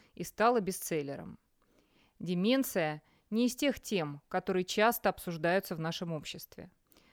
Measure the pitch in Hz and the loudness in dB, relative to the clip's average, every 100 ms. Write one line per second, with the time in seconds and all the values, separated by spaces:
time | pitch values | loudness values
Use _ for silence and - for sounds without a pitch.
0 | _ - 165 - 226 247 190 180 - 160 | _ -12 -8 2 4 4 2 -4 -2 -2
1 | 139 139 - - _ _ _ _ _ _ | -2 -8 -10 -16 _ _ _ _ _ _
2 | _ - 165 180 202 262 269 190 156 151 | _ -10 -2 2 4 4 2 0 0 -4
3 | _ _ - 214 247 - 294 - - 196 | _ _ -6 0 0 2 0 0 -2 -2
4 | 147 147 - 185 - 185 180 - 220 226 | -2 -6 -4 -4 0 0 0 2 2 4
5 | 202 - - 165 170 190 - 165 160 165 | 0 -2 -6 -2 2 2 0 -4 -4 -4
6 | 170 156 - 175 - - 185 _ _ _ | -4 -6 -8 -14 -14 -18 -18 _ _ _
7 | _ | _